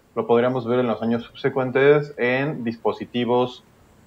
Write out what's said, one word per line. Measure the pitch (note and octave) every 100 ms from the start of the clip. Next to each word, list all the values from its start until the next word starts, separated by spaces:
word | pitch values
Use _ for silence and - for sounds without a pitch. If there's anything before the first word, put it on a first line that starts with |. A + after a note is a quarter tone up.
| _ A#2
lo | A2
podríamos | A#2 B2 C3 A2+
ver | B2
en | A#2+
los | G#2+
años | A#2 A#2
subsecuentes | - - C3+ C3+ B2+ C3 C#3+ D3 D3 -
en | A#2+ C3 D3 C#3+
dispositivos | A#2 - G#2+ - A2 A#2+ A#2+ B2 B2 - _ _ _ _